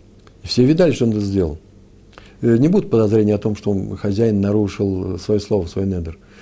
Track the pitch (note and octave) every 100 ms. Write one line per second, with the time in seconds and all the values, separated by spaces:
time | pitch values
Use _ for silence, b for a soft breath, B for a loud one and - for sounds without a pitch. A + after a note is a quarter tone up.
0 | - - - - - A#2+ B2+ D#3+ E3+ A2+
1 | A#2 G#2+ G2+ G2 E2 D#2 - - - -
2 | - B B B A#2+ A#2 D3+ F3+ - A2+
3 | G#2+ A2 G#2 G#2 A2 G2+ G#2 G2 G#2 G2
4 | G#2 G2 A#2 G2+ G2+ G#2+ G2+ - G2+ F#2+
5 | F#2+ F2+ - G#2 - G#2 F2 G2+ G2 F2+
6 | E2 - B B